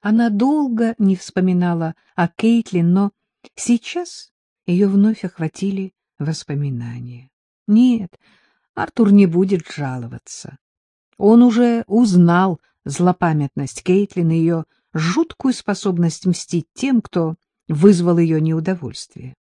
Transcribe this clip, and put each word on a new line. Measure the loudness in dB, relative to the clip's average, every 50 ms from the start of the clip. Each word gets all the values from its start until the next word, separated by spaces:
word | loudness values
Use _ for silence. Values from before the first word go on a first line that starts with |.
Она | _ 0 0 2 2 0
долго | 0 0 0 0 0 0 0 -2 -2 -2 -2 -2 -2
не | _ 0 0 0
вспоминала | -2 -6 -8 _ -2 0 0 0 0 0 0 -2 -2 -4 -6 -8 _ _ _ _
о | -2 -2
Кейтлин, | -2 _ -2 0 2 2 2 0 -2 -2 0 2 2
но | 2 2 0 -2 _ _ _ _ _ _ _ -20 _
сейчас | -12 -2 -2 -2 -2 _ -6 -8 -8 -8 -10 -14 -20 -20 _ _ _ _ _ _ _ _
её | -2 0 2 2 2
вновь | 4 4 2 2 0 -2 -8
охватили | -12 _ -6 -8 -8 _ -6 -6 -6 -6 -6 -10 -12 _ _ _ _ _ _
воспоминания. | -8 -6 -6 -8 -8 -8 -6 -6 -6 -6 -6 -8 -10 -10 -12 -14 -14 -16 -18 -20 -20 _ _ _ _ _ _ _ _
Нет, | 0 2 4 4 4 2 0 -4 -10 _ _ _ _ _ _ _ _ _ _ _ _ _
Артур | -8 -8 -8 _ 0 4 6
не | 6 6 6
будет | 4 2 0 0 0 -2 -4 -4
жаловаться. | -8 -10 -8 -8 -8 -8 -8 -10 -12 -14 -16 _ -18 -20 -18 -18 -20 -20 -20 _ _ _ _ _ _ _ _ _ _ _
Он | _ 4 6 8 8 6
уже | 6 4 2 2 2 0 -2 -4
узнал | _ 0 2 2 4 4 4 4 6 4 2 0 0 -2 -6 _ _ _ _ _
злопамятность | -12 -4 0 0 0 0 _ -2 -2 0 -2 -2 -4 _ -8 -10 -10 -10 -10 _
Кейтлин | 0 0 0 0 -2 -4 -2 -2 0
и | 0
её | 0 0 0 -2 -2 -6 _ _ _ _ _ _
жуткую | -4 -4 -2 -2 -2 -4 -4 -6 _ -2 -2 -2
способность | -2 -4 -6 -6 -4 -2 -4 0 0 0 -2 -2 -4 -4
мстить | -4 -4 -4 -6 _ -6 -6 -6 _ _
тем, | -6 -4 0 0 0
кто | -2 -2 -4 -4 -4 -4 -6 _ _ _ _ _ _
вызвал | _ -4 4 6 6 6 6 2 0 2
её | 2 2 2 0 0
неудовольствие. | 0 -2 -2 -2 -4 -4 -6 -6 -8 -14 -14 -14 -20 _ _ -20 -20 -20 -20 _